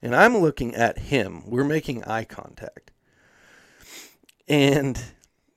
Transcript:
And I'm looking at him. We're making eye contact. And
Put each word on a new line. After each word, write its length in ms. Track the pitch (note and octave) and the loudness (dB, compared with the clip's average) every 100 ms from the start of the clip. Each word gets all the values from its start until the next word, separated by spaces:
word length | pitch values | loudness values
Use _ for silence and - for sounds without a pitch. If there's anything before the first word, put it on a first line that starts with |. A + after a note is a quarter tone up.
And 120 | - | 0
I'm 240 | B2 G#3 A#3+ | 6 6 6
looking 360 | E3+ - A#2+ | 2 0 -6
at 240 | A#2+ A#2 - | 0 0 0
him. 500 | - C#3 G2 E2+ F2 | -2 -2 -2 -6 -6
We're 140 | A#2+ | -2
making 400 | C#3+ D#3 D3+ B2 | 0 -2 -4 -10
eye 220 | - A2 | -6 -6
contact. 680 | A2 - - - - - _ _ _ _ _ _ _ - _ _ - - - _ _ _ - | -6 -14 -18 -16 -18 -18 _ _ _ _ _ _ _ -20 _ _ -20 -20 -20 _ _ _ -2
And 520 | D3 C#3 C#3 C3+ A#2+ A#2 - _ _ _ | 2 4 4 0 -6 -10 -18 _ _ _